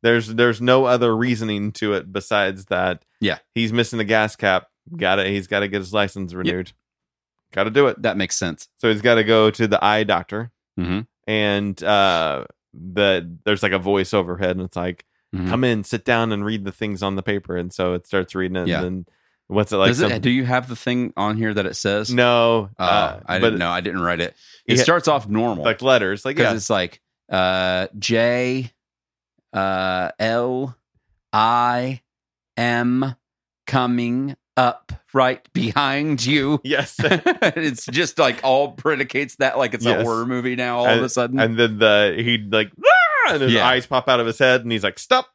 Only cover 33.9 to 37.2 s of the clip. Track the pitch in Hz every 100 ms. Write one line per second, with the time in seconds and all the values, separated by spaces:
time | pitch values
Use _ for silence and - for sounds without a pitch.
33.9 | 120 120 123 139 139 _ - 123 - _
34.9 | - _ 135 127 127 _ - 117 104 143
35.9 | 139 151 143 117 147 139 151 131 139 -
36.9 | - 160 175